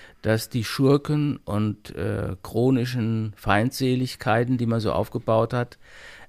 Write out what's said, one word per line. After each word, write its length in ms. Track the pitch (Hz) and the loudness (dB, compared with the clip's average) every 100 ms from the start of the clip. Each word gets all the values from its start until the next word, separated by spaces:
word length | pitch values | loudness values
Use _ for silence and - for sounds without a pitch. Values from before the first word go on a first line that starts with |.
| - - | -20 -6
dass 260 | - 110 - | 0 0 0
die 140 | 127 | -4
Schurken 760 | 107 - 135 143 143 151 147 - - | -4 2 4 4 2 0 0 -4 -4
und, 500 | 101 107 104 - - | 0 0 -2 -8 -6
äh, 400 | 101 104 104 95 | -4 -4 -4 -6
chronischen 880 | - 110 127 131 123 123 113 113 110 - | -6 0 2 2 0 -2 0 0 -4 -6
Feindseligkeiten, 1200 | - 101 120 - 131 127 127 - - 110 123 127 | 0 2 2 0 0 0 -2 -4 0 0 2 0
die 80 | 117 | 0
man 140 | 113 | 0
so 100 | 107 | 0
aufgebaut 640 | 73 107 113 113 110 113 | 0 -2 -4 0 2 2
hat, 240 | 123 120 - - - - - | -2 -4 -8 -20 -20 -20 -20